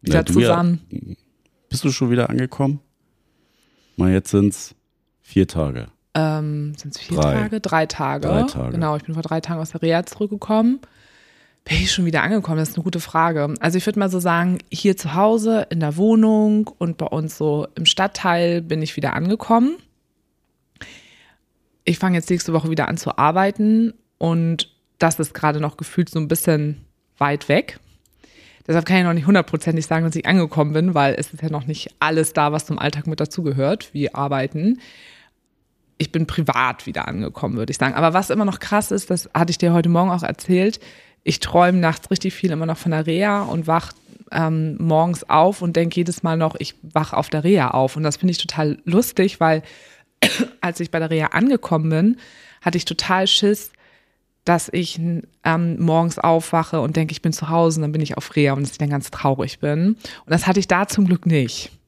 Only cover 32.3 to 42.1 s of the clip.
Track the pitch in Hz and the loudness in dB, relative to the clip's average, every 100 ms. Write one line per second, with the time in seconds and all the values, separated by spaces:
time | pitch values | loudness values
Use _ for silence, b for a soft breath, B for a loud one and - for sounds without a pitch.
32.3 | - 147 151 - 151 147 147 156 156 156 | 0 0 0 -4 -4 -4 -4 -6 -4 -4
33.3 | - 156 135 139 214 - 143 139 - 139 | -4 -4 0 0 -2 -6 -6 -6 -4 -4
34.3 | 139 135 151 185 247 B B B B B | -2 -2 0 0 0 B B B B B
35.3 | _ _ _ _ _ _ _ - 165 160 | _ _ _ _ _ _ _ -6 -2 -2
36.3 | - 147 123 127 127 - - - 95 107 | -2 0 2 0 -2 -10 -8 -6 -6 -6
37.3 | - - 117 113 139 139 - 165 180 196 | -6 -6 -4 -4 -2 -2 2 2 2 0
38.3 | 208 202 185 - 208 208 208 - 180 - | 0 0 -2 -2 -2 0 -6 -2 -6 -4
39.3 | - 170 170 175 170 165 170 185 175 - | -2 0 2 2 4 4 2 2 0 -4
40.3 | - - 180 196 220 B B B B - | -6 0 2 2 -2 B B B B -4
41.3 | 156 - 170 175 180 165 160 - | -4 0 4 6 4 2 -2 -4